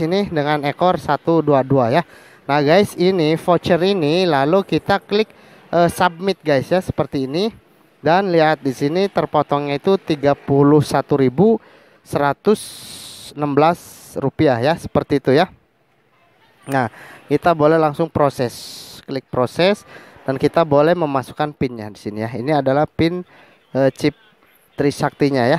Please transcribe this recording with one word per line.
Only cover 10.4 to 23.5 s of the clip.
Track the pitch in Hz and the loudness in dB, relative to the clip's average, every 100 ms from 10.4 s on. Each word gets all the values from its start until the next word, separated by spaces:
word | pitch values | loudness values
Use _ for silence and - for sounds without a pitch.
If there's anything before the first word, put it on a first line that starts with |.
| - 139 143 151 139 | 0 4 6 4 2
satu | 143 - 139 | -2 0 0
ribu | 127 131 214 220 - _ _ _ - | 2 4 2 2 -4 _ _ _ -8
seratus | 156 143 - 202 214 - - - - - - - | -2 -2 0 0 0 -4 -18 -20 -20 -20 -20 -18
enam | 143 147 139 | -8 -2 2
belas | 156 170 - - - - | 2 0 -8 -20 -14 -6
rupiah, | 139 - 151 117 | -6 0 0 2
ya, | 135 165 | 0 -2
seperti | - 147 131 143 | -2 -4 -2 -2
itu, | - | 2
ya. | 135 185 - _ _ _ _ _ _ _ _ _ _ - | 2 0 -6 _ _ _ _ _ _ _ _ _ _ -4
Nah, | 139 117 - - - - | -2 -2 -6 -20 -20 -4
kita | 147 175 165 | 0 0 2
boleh | 151 160 | 2 2
langsung | 151 143 165 | 0 -2 -4
proses, | 156 143 - 120 - - - - - - | 0 0 0 -6 -6 -18 -20 -20 -20 -12
klik | 135 - | -12 -6
proses, | 123 123 - 185 208 - - - - | -4 -2 0 0 0 -8 -20 -20 -10
dan | - 135 | -8 -2
kita | 147 170 | 0 0
boleh | 165 143 156 | 2 2 2
memasukkan | 180 151 135 117 - 151 143 | 2 -2 -4 -6 -8 -8 -6
pinnya | 131 117 104 | -8 -6 -14
di | 98 | -12
sini, | 107 107 | -10 -6
ya. | 113 | -6
Ini | 117 131 151 | -6 -2 0
adalah | 135 139 151 | 2 0 -2
pin, | - 165 180 180 - - | -2 -2 -2 -12 -20 -20